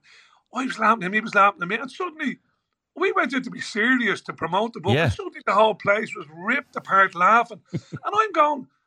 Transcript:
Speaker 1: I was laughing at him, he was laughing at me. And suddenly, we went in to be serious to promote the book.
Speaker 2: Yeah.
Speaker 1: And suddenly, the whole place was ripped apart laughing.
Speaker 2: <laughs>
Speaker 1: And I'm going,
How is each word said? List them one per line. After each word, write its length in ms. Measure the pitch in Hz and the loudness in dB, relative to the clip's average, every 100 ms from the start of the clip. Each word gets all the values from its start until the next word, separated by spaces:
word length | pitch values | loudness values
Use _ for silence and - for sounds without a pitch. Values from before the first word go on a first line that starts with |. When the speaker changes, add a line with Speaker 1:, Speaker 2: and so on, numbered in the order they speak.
| _ _ _ _ _ | _ _ _ _ _
Speaker 1:
I 120 | 233 262 | -8 -6
was 120 | - | 0
laughing 240 | 214 226 | 0 2
at 40 | 180 | -2
him, 60 | |
he 80 | 214 | -4
was 120 | 220 208 | 0 2
laughing 260 | 202 196 | 2 2
at 40 | 175 | -6
me. 80 | 233 | -6
And 140 | 269 | -8
suddenly, 480 | - 359 311 277 - _ _ _ _ _ - | -10 -10 -6 -8 -8 _ _ _ _ _ -4
we 160 | 392 | -2
went 200 | 381 277 | 0 -2
in 80 | 262 | -4
to 60 | - | -8
be 120 | 175 | -10
serious 600 | - 208 240 254 214 170 | -8 -2 0 0 0 -4
to 120 | - | -8
promote 400 | 151 165 190 226 | -10 -4 -2 -4
the 80 | 220 | -4
book. 120 | 170 | 0
Speaker 2:
Yeah. 120 | 156 165 | 2 0
Speaker 1:
And 80 | |
suddenly, 260 | - 359 302 214 | -2 -8 -8 -2
the 80 | |
whole 220 | 202 220 - | 2 2 2
place 400 | 196 208 226 208 | 0 0 -2 -10
was 100 | 147 | -16
ripped 420 | 160 202 277 - - | -10 -4 -4 -6 -12
apart 400 | - 190 190 170 | 0 4 4 6
laughing. 460 | 185 233 226 196 _ | 6 6 2 -6 _
Speaker 2:
<laughs> 80 | |
Speaker 1:
And 400 | 170 - 247 - | -10 -8 -12 -4
I'm 180 | 415 427 | 0 0
going, 340 | 330 302 285 - _ | 2 2 2 -8 _